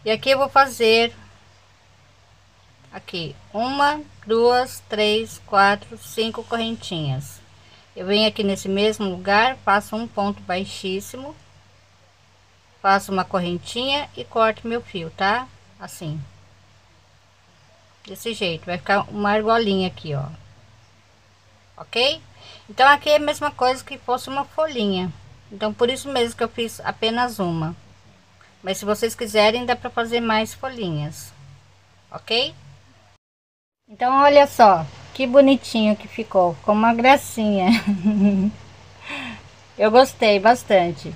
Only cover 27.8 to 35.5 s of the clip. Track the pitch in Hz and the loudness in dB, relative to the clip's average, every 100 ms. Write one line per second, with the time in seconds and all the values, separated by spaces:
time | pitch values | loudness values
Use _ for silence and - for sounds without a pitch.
27.8 | - _ _ _ _ _ _ _ - - | -20 _ _ _ _ _ _ _ -8 -6
28.8 | 202 208 226 - 226 208 208 233 247 247 | -4 -2 -2 -4 -2 2 4 2 -2 -4
29.8 | 254 - 226 240 233 214 220 - 262 247 | -4 -6 -4 -2 0 -2 -2 -8 -12 -8
30.8 | 185 151 147 - - - - - _ _ | -6 -6 -6 -10 -20 -20 -20 -20 _ _
31.8 | _ _ _ - - 226 294 - - - | _ _ _ -20 -4 -4 -4 -10 -20 -20
32.8 | _ _ _ _ _ _ _ _ _ _ | _ _ _ _ _ _ _ _ _ _
33.8 | _ 208 247 269 285 285 285 - 220 175 | _ -4 0 4 8 8 6 8 6 6
34.8 | 151 - - - 262 262 269 | -2 -14 -18 -6 4 6 8